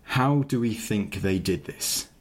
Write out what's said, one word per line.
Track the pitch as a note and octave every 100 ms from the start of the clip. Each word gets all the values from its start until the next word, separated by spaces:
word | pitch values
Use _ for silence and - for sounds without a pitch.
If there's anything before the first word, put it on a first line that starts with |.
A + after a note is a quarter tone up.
how | - - C3 C#3+
do | C3+ B2+
we | A#2
think | G#2+ - G#2+ G2 F#2+
they | G2 F#2+
did | F2+ F2
this? | - - - - - -